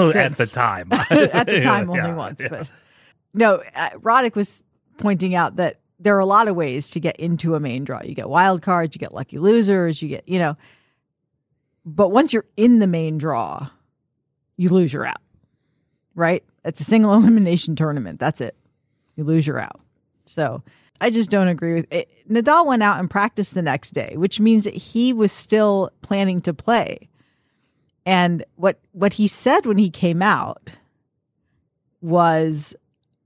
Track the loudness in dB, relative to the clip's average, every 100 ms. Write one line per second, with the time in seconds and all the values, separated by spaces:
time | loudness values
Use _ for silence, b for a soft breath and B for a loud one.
0 | 4 4 0 0 -4 0 -2 -2 -4 -4
1 | 2 4 4 0 0 0 2 0 -2 -4
2 | -4 -6 -10 -8 -10 -8 -14 b b b
3 | b b _ 2 2 2 -2 -6 -6 -4
4 | 0 2 2 -2 -4 -6 _ _ _ -6
5 | -2 0 0 0 0 -2 -4 -4 _ _
6 | 0 2 4 4 4 0 -2 -4 -8 -6
7 | -6 -4 -4 -2 -2 -2 -2 -6 -8 -10
8 | -10 -10 -2 2 2 2 0 0 -2 -6
9 | -14 -12 -12 -2 2 4 4 2 0 -4
10 | -8 -12 -4 -2 -2 -4 b b b b
11 | _ _ _ _ _ _ _ _ -10 0
12 | 4 4 2 0 -4 2 4 6 4 0
13 | -2 -4 -4 -4 -6 -8 -14 _ _ _
14 | _ _ _ _ _ -2 2 2 2 -4
15 | -8 -10 _ _ _ _ _ _ _ _
16 | _ -2 0 0 _ _ -12 -8 0 2
17 | 4 6 6 6 4 0 -2 -2 -2 -2
18 | -8 -4 -6 -4 -10 -12 _ _ _ _
19 | _ -8 -2 0 0 -4 -8 -14 _ _
20 | _ _ _ -6 -6 -6 -16 b b b
21 | -2 0 0 2 2 0 -2 -2 -2 -6
22 | -8 _ -4 0 4 4 4 2 2 0
23 | -2 -2 -2 -2 -6 -4 -2 -4 -6 -8
24 | -8 -4 -2 2 4 4 2 -8 -8 -2
25 | 0 2 0 -2 -2 2 2 2 -2 _
26 | -6 -2 0 -2 -4 -6 -2 -2 -2 -10
27 | _ _ _ _ _ _ _ _ _ _
28 | 0 2 2 0 -6 -2 -2 -2 _ -2
29 | -2 2 -2 0 2 2 2 2 0 0
30 | -2 0 0 0 -2 -10 -18 -20 _ _
31 | _ _ _ _ _ _ _ _ _ _
32 | -2 2 4 4 0 -2 -8 -14 _ _
33 | _ _